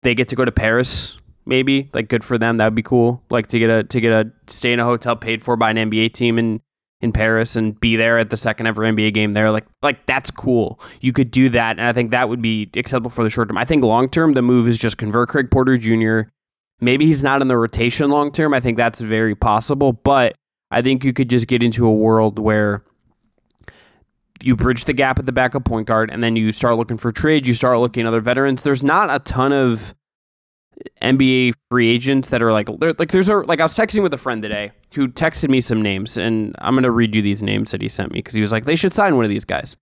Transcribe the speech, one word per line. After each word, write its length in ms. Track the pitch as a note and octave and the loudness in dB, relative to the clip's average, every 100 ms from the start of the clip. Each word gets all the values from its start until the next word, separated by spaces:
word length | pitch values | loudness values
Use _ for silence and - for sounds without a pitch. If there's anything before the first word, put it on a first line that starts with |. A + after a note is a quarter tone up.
They 100 | B2 | 0
get 140 | A#2 B2 | 0 -2
to 80 | A#2+ | -2
go 80 | |
to 80 | B2+ | -2
Paris, 640 | - A2 A2+ B2+ - - - _ _ | 0 0 0 0 -4 -8 -16 _ _
maybe. 460 | - C3 C3 C3+ C#3 | -2 0 2 0 -2
Like, 160 | - A2 | -6 -4
good 140 | C3 | -4
for 160 | - A#2+ | -2 -2
them. 200 | A2+ A#2 | 0 2
That 80 | A2 | 2
would 100 | A2 | 0
be 60 | |
cool. 380 | A2 B2+ A#2 B2 _ | 0 2 2 0 _
Like, 180 | A#2+ A2 | -4 -2
to 100 | A#2+ | 0
get 100 | A2+ | 2
a, 140 | A2+ | 2
to 180 | G#2 B2 | 0 -2
get 120 | A2+ | 2
a, 180 | A2 A2 - - | 2 0 -6 -16
stay 260 | - B2 | -6 -2
in 60 | A#2+ | 0
a 60 | |
hotel 320 | A#2+ A#2+ A#2+ A2+ | 0 -2 -2 -4
paid 260 | A2 A2+ | -4 -6
for 140 | - A#2 | -2 0
by 140 | A2+ | 0
an 80 | A2 | 0
N 120 | A2 | 0
B 100 | A2 | 0
A 80 | A2+ | 0
team 300 | - A#2+ A2+ | 0 0 2
in, 220 | A2+ A2 _ _ _ _ | 0 -4 _ _ _ _
in 100 | A#2+ | -4
Paris 460 | A2 A2 A2+ A2+ A#2 | 0 0 0 0 -2
and 240 | A2 G#2 | -4 -2
be 160 | A#2 A2+ | 0 2
there 200 | A2+ A#2 | 2 2
at 140 | A2 | 0
the 60 | A2 | -2
second 320 | A#2+ G#2+ A2 | -4 -2 -4
ever 160 | G#2+ | -2
N 100 | A2 | -2
B 120 | A2 G#2+ | 0 0
A 40 | |
game 220 | G#2+ G#2+ | 0 0
there. 180 | G#2 A2 | 0 0
Like, 160 | G#2+ - _ | 0 -6 _
like, 240 | D3 - - | -4 -4 -4
that's 240 | C3+ - | -4 -6
cool. 480 | - - A#2+ G2+ - - - | -6 0 0 0 -6 -20 -6
You 120 | B2+ | -2
could 200 | B2+ B2+ | 0 0
do 160 | B2+ C3 | 2 4
that, 300 | A#2+ A2+ G2 | 2 0 -2
and 100 | A#2 | -2
I 40 | |
think 200 | A#2+ A#2 | 0 0
that 160 | B2 A#2+ | 0 0
would 140 | B2 | -2
be 280 | A2+ A2 G#2 - | -2 -2 -4 -6
acceptable 340 | - B2+ A#2 | -4 -4 -4
for 140 | A#2 | -2
the 60 | A2 | -2
short 180 | A2+ A2 | 0 -2
term. 100 | F2+ | -2
I 60 | |
think 180 | B2 D#3 | 0 2
long 260 | B2 A2+ C3 | 4 2 2
term, 260 | E3 D#3+ | 2 2
the 80 | C3+ | 2
move 260 | A#2+ B2 A#2 | 4 4 4
is 100 | A2+ | 2
just 200 | A#2 G#2+ | -2 -4
convert 320 | G#2+ A2 A#2+ | -4 0 0
Craig 200 | C#3+ B2+ | 0 0
Porter 280 | C3 C3 B2+ | 2 2 2
Junior. 520 | A2 A2+ A2 A2+ A2+ _ _ _ _ _ | 2 2 2 0 -2 _ _ _ _ _
Maybe 260 | A#2+ C3 D#3 | 0 2 4
he's 180 | D3 | 2
not 180 | C3+ C#3 | 2 2
in 60 | C3+ | 2
the 80 | B2 | 0
rotation 540 | A2+ - A#2+ - C#3+ | 0 0 -2 0 0
long 200 | D3 D3 | 2 0
term. 240 | C#3+ D#3 | 0 0
I 60 | C3+ | 0
think 160 | B2 A2+ | -2 0
that's 240 | A#2 - | -2 -2
very 340 | A2 A2 A2 | -4 -2 0
possible, 600 | G#2 A2+ G#2+ - C#3 C#3 | 0 0 0 0 0 0
but 420 | A#2+ - C#3 B2 - _ _ _ | 0 2 4 2 -2 _ _ _
I 120 | - | -2
think 200 | B2 C3+ | 0 0
you 120 | C3+ | 0
could 160 | B2 B2+ | -2 0
just 160 | B2 A2+ | 0 2
get 160 | B2 | 0
into 240 | A#2+ A2+ A#2 | 0 2 2
a 40 | |
world 480 | G#2+ A2 A2 A2 G#2+ | 4 4 4 2 0
where 460 | G#2+ G#2+ G#2 G2+ _ _ _ _ _ _ _ _ - _ _ _ _ _ _ - | 0 0 0 -2 _ _ _ _ _ _ _ _ -20 _ _ _ _ _ _ -6
you 120 | B2+ | 0
bridge 300 | A#2 A#2+ B2 | 2 2 0
the 80 | - | -2
gap 260 | B2+ C3+ C3 | 0 0 0
at 60 | |
the 80 | C3+ | -2
backup 320 | C3 B2+ C#3+ | 0 0 0
point 220 | A#2+ A2+ G#2+ | -2 -4 0
guard, 240 | A2+ A2 | 0 0
and 100 | G#2 | -2
then 140 | A#2 A2+ | 0 0
you 160 | A2 | 0
start 240 | G#2+ B2+ A#2 | 0 0 0
looking 220 | A#2 A2+ | -2 -4
for 120 | A#2+ | -6
trades. 380 | A2 D3+ D#3 B2+ | -2 0 2 2
You 60 | |
start 240 | A#2 B2+ A#2+ | 0 2 2
looking 240 | A#2+ A#2 | 0 -2
at 60 | A2+ | -2
other 120 | A2+ | -2
veterans. 400 | A2 B2 C#3 C3 | 0 0 0 0
There's 240 | D3 C#3 | -2 0
not 240 | C#3 E3 G3+ | 2 2 0
a 100 | C#3+ | -2
ton 340 | - B2+ C3+ | -4 -2 0
of 400 | C#3 B2+ A2+ G2+ - _ _ _ _ _ _ _ - - _ | 2 2 0 -8 -20 _ _ _ _ _ _ _ -20 -20 _
N 160 | - C3+ | -2 2
B 320 | C3 B2+ B2+ | 4 4 2
A 40 | A#2 _ | -2 _
free 180 | B2 A2+ | 2 2
agents 400 | A#2+ C3 C#3 C3 | 2 2 0 0
that 140 | B2 | 0
are, 100 | A#2 | 2
like, 160 | G#2+ G#2 - | 2 -2 -2
they're, 120 | D#3+ D#3+ | -2 -2
like, 140 | E3+ | 0
there's 180 | F#3 F#3+ | 2 2
a, 60 | G#3 | 0
like, 220 | F#3 D#3+ | 0 0
I 20 | |
was 120 | D#3+ | 0
texting 280 | - A3 G#3+ | 0 -2 0
with 100 | F#3+ | -2
a 60 | C#3 | -4
friend 240 | C3 A2+ | -6 -6
today 280 | G#2+ G#2 G2+ _ _ | -6 -8 -8 _ _
who 160 | - C3+ | -4 -4
texted 400 | B2 D#3+ - D3+ | 0 -4 -2 0
me 140 | C3 | 0
some 180 | A#2+ A2+ | 0 -2
names, 380 | G#2+ F#2+ G#2+ - | -2 -4 -6 -4
and 360 | G2+ A2+ G#2 - | -2 -2 -4 -6
I'm 160 | - | -2
gonna 160 | C3 B2+ | 0 2
read 240 | A#2 A2+ | 2 2
you 80 | A2 | 0
these 200 | G2+ G2+ | 0 -2
names 280 | G2+ G#2 A2 | -2 -4 -4
that 100 | G2+ | -6
he 80 | G#2+ | -8
sent 240 | - F2+ | -6 -6
me 80 | - | -8
'cause 140 | - | -6
he 80 | A2 | -4
was 100 | G#2 | -2
like, 140 | A2 A#2 | -2 -2
"They 100 | D#3+ | 0
should 160 | F#3+ | 0
sign 240 | G3 G3+ C#3+ | 0 2 2
one 80 | |
of 60 | A2 | 0
these 160 | G2+ - | -2 -4
guys." 280 | D#2 - - | -8 -8 -16